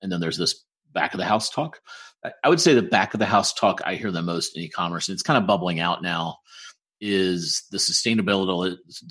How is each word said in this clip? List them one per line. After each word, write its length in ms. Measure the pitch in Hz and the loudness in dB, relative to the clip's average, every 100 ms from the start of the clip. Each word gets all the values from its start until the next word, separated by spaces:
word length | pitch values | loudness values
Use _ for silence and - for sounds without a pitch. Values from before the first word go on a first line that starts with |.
and 100 | 98 | -6
then 100 | 87 | -4
there's 180 | 82 - | -2 -2
this 260 | 82 - _ _ _ | -2 -4 _ _ _
back 200 | - 71 | -4 -2
of 60 | 92 | -2
the 80 | 90 | 0
house 240 | 107 - | 0 -2
talk. 300 | - 160 - - - - _ | -4 -6 -8 -20 -20 -20 _
I, 60 | - - | -14 0
I 40 | 135 | 2
would 120 | 165 | 6
say 120 | 165 | 6
the 80 | 131 | 6
back 320 | 95 104 87 | 6 2 2
of 80 | 110 | 0
the 60 | 104 | 2
house 260 | 107 95 | 2 2
talk 300 | - 107 - | 2 2 2
I 120 | - 92 | -4 -4
hear 140 | 107 | -4
the 120 | 85 | -4
most 340 | 85 85 - 78 | -2 -2 -4 -8
in 60 | |
e-commerce, 460 | 82 - 85 85 - | -8 -4 -4 -4 -6
and 60 | |
it's 80 | 95 | -4
kind 140 | - 139 | 0 2
of 100 | 98 | 2
bubbling 320 | 98 90 82 | 0 0 -2
out 220 | 85 85 | -2 -2
now, 380 | 90 85 82 - _ - - - _ - | -4 -4 -4 -8 _ -20 -20 -20 _ -8
is 640 | 104 98 92 87 80 - - | 0 2 2 0 -2 -6 -6
the 60 | 95 | -4
sustainability, 1000 | - - 117 113 95 98 95 87 92 87 - - - | -2 0 2 2 2 2 2 0 -2 -4 -14 -20 -8